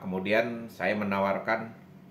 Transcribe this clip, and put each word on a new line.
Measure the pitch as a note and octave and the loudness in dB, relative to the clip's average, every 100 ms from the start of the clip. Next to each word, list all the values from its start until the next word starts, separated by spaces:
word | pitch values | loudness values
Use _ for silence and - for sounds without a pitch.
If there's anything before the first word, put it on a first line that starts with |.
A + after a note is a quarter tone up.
kemudian | G2 F#2 F#2+ G#2+ A#2+ A#2 A#2 | -4 -2 2 2 2 -2 -10
saya | - F#2 G#2 | -2 0 0
menawarkan, | G2+ G2 G2 F#2+ - A2+ A2+ - - - - | 0 2 2 2 0 0 -2 -14 -20 -20 -20